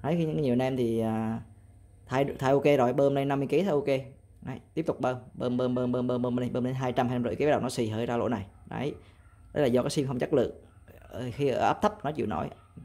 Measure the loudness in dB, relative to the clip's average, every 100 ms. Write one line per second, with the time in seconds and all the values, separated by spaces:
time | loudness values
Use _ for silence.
0 | 0 0 0 0 2 2 2 0 0 2
1 | 0 0 -2 -4 -8 -20 -20 -20 -20 -20
2 | -4 0 0 0 2 4 4 4 4 4
3 | 2 2 0 -2 0 0 2 0 0 -2
4 | -4 -18 -20 -16 -12 -12 -10 -6 -4 -2
5 | -2 -2 -10 -6 -2 0 0 0 0 0
6 | 0 0 0 0 -2 -2 -2 -2 -2 0
7 | 0 0 -2 0 2 2 0 -2 -2 -2
8 | -2 0 0 -2 -6 -16 -10 -6 -6 -8
9 | -16 -20 -20 -20 -8 0 2 2 2 -2
10 | -2 -2 0 2 2 -2 -20 -20 -20 -20
11 | -14 -10 -8 -2 0 2 2 2 0 0
12 | -6 -2 -2 -2 -4 -10 -20 -18